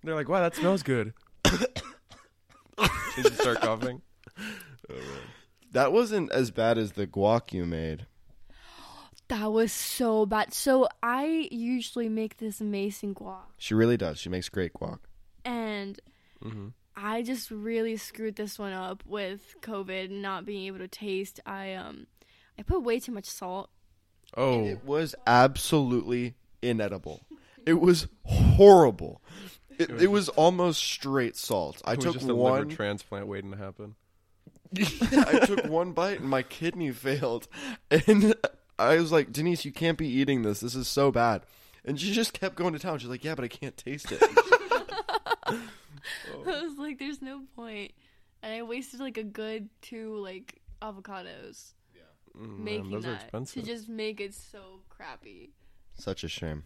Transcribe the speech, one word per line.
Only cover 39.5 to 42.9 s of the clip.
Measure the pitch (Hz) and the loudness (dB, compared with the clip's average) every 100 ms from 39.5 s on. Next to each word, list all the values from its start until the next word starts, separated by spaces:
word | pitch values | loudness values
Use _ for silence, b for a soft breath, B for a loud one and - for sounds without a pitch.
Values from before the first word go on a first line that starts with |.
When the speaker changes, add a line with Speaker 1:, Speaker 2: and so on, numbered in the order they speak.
| 175 | -2
Speaker 2:
you | 147 | -4
can't | - 165 165 | -2 -2 0
be | 156 | 0
eating | 127 135 135 | 0 2 2
this. | 107 101 | 0 -2
This | 120 | -6
is | 127 127 | -6 -4
so | - 139 | 2 2
bad." | 120 117 101 - b b b | 4 2 2 -4 b b b
And | - 143 | -8 -4
she | 185 | -2
just | 208 226 | 0 -2
kept | - 190 165 | -2 -8 -2
going | 175 | -4
to | 156 | -2
town. | 185 | -6